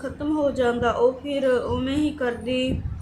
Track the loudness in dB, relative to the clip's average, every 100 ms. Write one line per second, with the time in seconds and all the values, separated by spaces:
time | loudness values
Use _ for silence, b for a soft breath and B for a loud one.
0 | -6 -6 -2 0 0 2 2 2 2 4
1 | 2 2 -4 0 2 2 0 -2 0 0
2 | 0 0 -4 -4 -2 0 0 -2 -4 -8